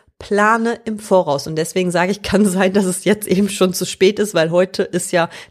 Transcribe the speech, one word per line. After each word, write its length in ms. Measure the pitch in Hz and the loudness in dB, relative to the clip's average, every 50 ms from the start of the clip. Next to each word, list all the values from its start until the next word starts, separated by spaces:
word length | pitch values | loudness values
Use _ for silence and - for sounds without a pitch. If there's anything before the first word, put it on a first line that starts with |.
| _ _ _ - | _ _ _ -16
plane 640 | - - 208 202 208 214 220 233 226 233 233 233 - | -8 -4 0 0 2 2 2 2 0 -2 -4 -4 -6
im 120 | 226 214 208 | -10 -10 -8
Voraus. 480 | - - 196 185 175 156 143 139 - | -2 0 2 2 2 2 -2 -4 -4
Und 100 | - 160 | -4 -4
deswegen 340 | 156 160 170 - 190 185 180 | -4 -4 -2 -2 -2 -2 0
sage 200 | 170 175 175 185 | 0 0 0 0
ich, 120 | 202 202 - | -2 -4 -4
<laughs> 0 | |
kann 240 | - - 190 208 | 0 2 4 4
sein, 260 | 202 180 190 190 190 185 | 4 2 2 2 2 2
dass 140 | 202 196 | 2 0
es 180 | 185 180 - - | 0 -2 -2 0
jetzt 240 | 214 214 208 - - | 0 0 0 0 -2
eben 220 | - 180 208 196 | 0 0 0 0
schon 240 | - - 190 190 180 | 0 0 0 0 0
zu 100 | - 180 | -2 -6
spät 340 | - - - 190 190 208 202 | -6 -2 2 2 2 4 2
ist, 120 | 208 202 - | -2 -2 0
weil 180 | 175 160 165 | 0 0 2
heute 340 | 165 175 185 185 - - 196 | 2 2 2 2 0 -4 -4
ist 280 | - - 180 - - - | -2 -2 -6 -4 -2 0
ja 160 | 175 165 165 - - - - | 0 0 0 -4 -10 -20 -6